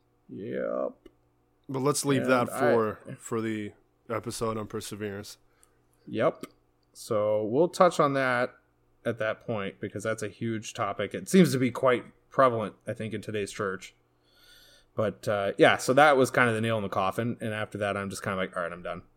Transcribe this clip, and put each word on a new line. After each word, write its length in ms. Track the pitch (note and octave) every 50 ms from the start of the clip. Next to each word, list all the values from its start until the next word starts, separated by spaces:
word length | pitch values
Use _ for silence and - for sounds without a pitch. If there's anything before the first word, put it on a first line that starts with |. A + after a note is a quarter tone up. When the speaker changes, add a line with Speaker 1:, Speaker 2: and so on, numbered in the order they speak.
| _ _ _ _ _ -
Speaker 1:
Yep. 640 | B2+ - G2 A#2+ - C2 B1 G#1+ A#1 B1+ C2 - B3+ _ - - _ _ _ _ _ _ _ _ _ _ _ -
Speaker 2:
But 100 | C3+ C3
let's 240 | B2+ D3 C#3+ - -
leave 200 | C#3+ C#3 B2+ B2+
Speaker 1:
And 80 | B2+
Speaker 2:
that 180 | C3 B2 A#2+ -
Speaker 1:
I 80 | - B2
Speaker 2:
for, 400 | C#3 D3 B2 A2+ A2 G#2+ F#2+ - - - C3+ -
for 220 | - - A#2+ A2+
the 300 | A2 A2+ A2 G#2+ G#2 G2 - _ _ _ _ _ _ -
episode 480 | A2+ G#2+ F#2 A#2+ G#2+ - A#2 A2+ A2
on 100 | A2 G#2
perseverance. 720 | G2+ - A2 - - A2 G2+ G#2+ G2+ G2 G2+ G2+ - - - _ _ _ _ _ _ _ _ _ _ _ _ _
Speaker 1:
Yep. 380 | - - G#2+ B2 D#3+ - - - - _ _ _ _ _ _ _ _ _
So 500 | - - - A2+ G#2 G#2 G#2+ G#2+ G#2+ A2
we'll 240 | G#2 A#2 C#3+ F3
touch 320 | E3+ - - F#3 F3 - -
on 140 | D#3 C#3+ C#3
that 420 | C3+ C3 B2+ B2 A#2+ B2+ - - _ _ _ _ _ _ _ _ _ -
at 140 | B2 A2+ -
that 260 | A2 A2 - - -
point, 340 | - A2+ G#2 G2 F#2+ - -
because 240 | A2 G2 - G#2 F#2+
that's 200 | A2+ G#2+ - G#2+
a 60 | G2+
huge 440 | - - A#2 A2+ A2 G#2+ G#2+ - -
topic. 400 | - A2 G2 G2+ - G2+ G2 -
It 160 | F#2+ F#2 -
seems 220 | - F#3+ F3 C3
to 80 | C3 B2+
be 100 | C3 A#2+
quite 360 | - - - B2+ B2 G#2 - - - _ _ _
prevalent, 440 | - - C3+ B2+ A#2 A2+ G#2+ - - _ _
I 60 | G#2+ G#2+
think, 200 | - A2 A2 G#2
in 80 | G2+
today's 300 | - - G#2 G#2 G2 -
church. 420 | - - G#2 F#2+ F#2+ F#2 - - - _ _ _ _ _ _ _ _ _ _ - - - - - - _ _ _ -
But, 320 | - A2 G2+ F#2 - -
uh, 240 | A#2+ G#2 G2+ G2 G2 -
yeah, 200 | - D#3 B2 G2
so 160 | - - - B2+
that 240 | C#3 D3+ D#3 C#3+
was 140 | C3 C3 A#2+
kind 180 | - C3+ B2 A#2+
of 60 | A2
the 60 | A2
nail 160 | A2+ A2+ A2+
in 60 | A2 G2+
the 60 | F#2+
coffin. 480 | - G#2 F#2+ F#2+ - - A#2 A#2+ G2+ -
And 140 | A2+ A2 G#2+
after 240 | G#2+ G#2+ - -
that, 180 | G2+ G#2 G2+ G2
I'm 140 | G2+ G2 G2
just 140 | - - -
kind 100 | A2 G2
of 60 | F#2
like, 180 | F#2+ F#2 -
"All 60 | F#2 E2+
right, 80 | E2
I'm 100 | F2 F2+
done." 220 | E2+ F2 F2 F2 - _ _